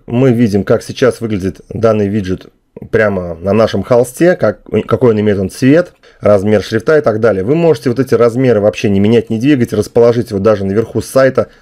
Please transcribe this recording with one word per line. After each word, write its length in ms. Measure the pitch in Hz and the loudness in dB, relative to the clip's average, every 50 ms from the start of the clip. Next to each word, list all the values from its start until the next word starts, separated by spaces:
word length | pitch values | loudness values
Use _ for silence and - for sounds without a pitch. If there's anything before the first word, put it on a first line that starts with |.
| _ | _
мы 260 | - 117 120 135 131 | -6 -2 0 2 2
видим, 320 | 117 117 123 101 98 101 92 | 2 2 0 0 0 0 0
как 180 | - 120 107 - | 0 -2 -2 -2
сейчас 360 | - 104 - 131 120 - - | -6 -6 -2 0 0 0 -2
выглядит 400 | 117 110 107 95 92 95 82 - - - | -6 -6 -6 -4 -4 -6 -6 -8 -14 -14
данный 400 | - 95 104 113 107 107 101 98 | -8 -2 0 0 2 2 0 -2
виджет 400 | 104 110 95 90 92 - - - _ _ _ _ - - - - | -2 -4 -4 -4 -6 -8 -10 -16 _ _ _ _ -20 -20 -12 -4
прямо 440 | - 110 110 104 98 92 90 87 82 | -2 0 0 0 -2 -4 -6 -8 -10
на 180 | 80 85 98 101 | -8 -4 0 2
нашем 300 | 110 110 101 - 98 95 | 2 2 2 0 -4 -2
холсте, 520 | - 127 120 127 - - - 165 180 180 | 0 0 0 0 0 -2 0 0 0 2
как, 280 | - - 107 101 - _ - - 107 - - | 2 0 -2 -2 -4 _ -4 -4 -4 -2 -2
какой 240 | 113 101 135 117 | -2 0 2 2
он 80 | 110 107 | 2 2
имеет 180 | 104 107 101 98 | 0 0 0 -2
он 100 | 95 95 | -2 -6
цвет, 440 | - - 127 127 143 - - - _ _ _ _ _ - | -4 -2 2 2 2 2 2 -2 _ _ _ _ _ -4
размер 420 | - 101 104 98 95 107 107 101 | 2 2 2 2 2 2 0 0
шрифта 360 | - - 110 110 - - 156 151 | 0 0 -4 -4 0 0 0 2
и 40 | |
так 180 | 147 113 104 110 | 2 0 0 0
далее. 240 | 117 113 101 95 92 | 0 0 0 0 0
Вы 120 | 113 151 | -2 0
можете 340 | 165 170 160 151 - - 131 | 0 2 2 0 0 0 -4
вот 100 | 113 123 | -2 -2
эти 140 | 131 - 117 | -2 0 2
размеры 440 | 107 120 120 110 127 135 127 113 104 | 2 2 2 2 2 2 2 2 2
вообще 300 | 101 104 - - - 107 | 2 0 0 0 -2 0
не 100 | 98 98 | 0 2
менять, 300 | 101 107 117 117 101 - | 2 2 2 2 0 0
не 100 | 113 110 | -4 -2
двигать, 320 | 120 147 147 123 117 - | 0 0 2 2 0 -2
расположить 600 | 107 104 104 - - 120 117 120 113 120 113 - | -2 -4 -4 0 2 2 4 4 2 0 -2 -4
его 80 | 107 98 | -4 -2
даже 260 | 98 110 107 98 98 | 0 0 0 0 -2
наверху 360 | 95 98 113 110 - - 113 | -4 -2 -2 -4 -4 -4 -8
сайта. 460 | 95 - - 135 131 131 127 113 104 - _ _ | -6 -2 0 0 0 2 0 0 -4 -4 _ _